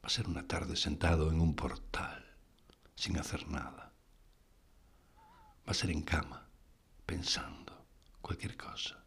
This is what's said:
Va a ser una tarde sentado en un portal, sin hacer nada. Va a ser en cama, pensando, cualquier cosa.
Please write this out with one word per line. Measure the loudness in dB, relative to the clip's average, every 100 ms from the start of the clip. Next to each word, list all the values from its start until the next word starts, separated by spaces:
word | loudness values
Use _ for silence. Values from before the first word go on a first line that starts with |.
Va | 0
a |
ser | -2 0
una | -2 -2
tarde | -2 0 0
sentado | 0 4 6 6 6
en | 6
un | 6 6
portal, | -2 -4 -6 -6 -6 -8 -16 -20 _ _ -20 -20 -20 -6
sin | -2 0
hacer | 0 -4 -2
nada. | -4 -4 -10 -18 -20 _ -20 -20 -20 _ -20 -20 -20 -20 -20 -20 -20 -20 -20 -20 -16 -4
Va |
a |
ser | 0 2
en | 0
cama, | 2 0 0 -10 -16 -20 -20 -20 -20 -12 -4
pensando, | -2 0 -2 -2 -10 -14 -18 -20 -20 -20 -16
cualquier | -6 -4 -4 -8
cosa. | -10 -6 -8 -8